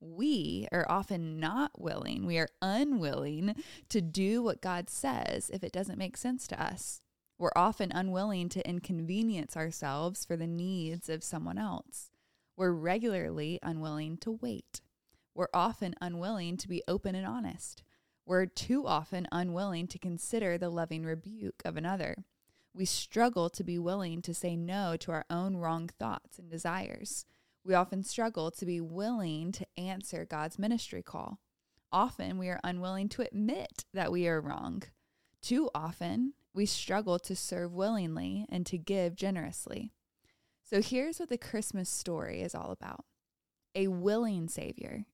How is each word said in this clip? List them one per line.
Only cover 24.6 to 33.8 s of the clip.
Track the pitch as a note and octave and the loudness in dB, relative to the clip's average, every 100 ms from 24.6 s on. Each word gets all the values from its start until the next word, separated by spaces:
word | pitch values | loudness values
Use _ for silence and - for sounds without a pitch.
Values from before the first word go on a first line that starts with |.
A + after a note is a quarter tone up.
| E3+ G3 F3+ E3 | 0 0 0 -2
to | - | -2
our | D#3+ - | -4 -2
own | E3+ F#3+ F3+ | 0 0 0
wrong | E3 E3 E3+ - | 0 0 -4 -6
thoughts | A2+ - - - | -4 -4 -8 -20
and | E3+ | -10
desires. | E3 E3+ F#3 - - G#3 - - _ _ _ | -4 -2 -2 -4 -8 -8 -8 -10 _ _ _
We | F#3 | 4
often | F3+ F#3 G3 | 6 6 0
struggle | F#3+ - A3+ F3+ E3 | -2 0 0 0 -2
to | - F3+ | -2 -2
be | F3 | -2
willing | E3 E3+ G#3+ A#3 E3+ D#3 E3+ | -2 -2 -2 0 0 0 -2
to | G3 - - | -4 -8 -8
answer | F#3 F#3+ - E3 | -6 -6 -6 -6
God's | E3 D3+ D#3+ - | -4 -4 -4 0
ministry | G#3+ A#3 - F3+ | 2 2 0 -8
call. | - E3 - G#3 _ _ _ _ - | -8 -8 -6 -10 _ _ _ _ 2
Often | F#3 B3 - F#2+ F#3 | 4 4 2 -4 -2
we | F3+ | -2
are | F3+ | -2
unwilling | F3+ F3+ F#3 F#3+ G3+ | -2 -2 -2 -2 -2
to | - | -2
admit | A#3 G3 G#3+ D#4 - - | -2 2 2 0 -4 -10